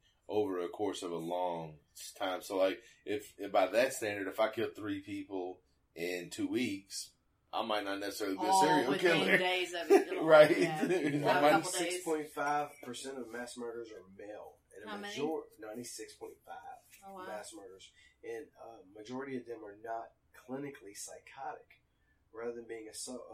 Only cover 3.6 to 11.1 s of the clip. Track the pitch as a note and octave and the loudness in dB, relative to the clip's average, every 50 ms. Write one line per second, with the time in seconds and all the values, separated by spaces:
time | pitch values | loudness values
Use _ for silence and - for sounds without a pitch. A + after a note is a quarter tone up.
3.6 | F#2+ - G2 A2+ B2+ C3+ C3+ - A2+ G#2 G2+ G2+ G2 F#2+ F#2+ - A2 A2 - A#2 | 4 4 4 4 4 2 2 -2 -4 -4 -4 -4 -4 -4 0 0 0 0 0 -2
4.6 | A2 - - - G2+ G#2 G2+ G2 G2 G#2+ G2+ G2+ F#2+ G2 G2 F#2+ F2+ F2+ F2+ - | -4 -4 -4 -6 -6 -6 -6 -6 -6 -8 -8 -8 -8 -6 -6 -6 -6 -6 -8 -12
5.6 | _ _ _ _ _ _ - D#2+ E2+ F2+ F2+ F2+ E2+ D#2+ - - G2+ F2+ G2 A#2 | _ _ _ _ _ _ -10 -6 -4 -4 -4 -4 -6 -8 -6 -4 -2 0 0 0
6.6 | B2+ G#2+ G2 G2 F#2+ - - - - - _ _ _ _ _ _ _ _ - G2 | 0 -2 -4 -6 -10 -10 -12 -12 -12 -12 _ _ _ _ _ _ _ _ -4 -2
7.6 | A2+ A2 G#2+ G#2 G2+ G2 G2 G2 G2+ G2 G2 - G#2+ G2 F#2+ F#2+ F#2+ F#3 F#3+ F#3 | -2 0 0 -2 -2 -2 -4 -4 -4 -4 -4 -4 -2 -2 -2 0 2 4 6 6
8.6 | F#3+ - - - - - - F3+ F3+ F3 E3 D#3 - - - - - - F#3 F#3 | 6 6 6 4 4 2 2 4 4 4 4 4 4 4 4 4 4 2 0 0
9.6 | F3+ F3 F3 E3+ E3 - G4 F4+ - - - - - D#3+ D#3 D3+ D3+ D3 E3+ - | -2 -2 -4 0 4 8 8 8 6 4 -2 0 6 10 12 12 12 10 8 4
10.6 | - - D#3+ - C#3+ D3+ F3+ F3+ C#3+ D3+ | 4 2 2 0 0 2 2 2 2 2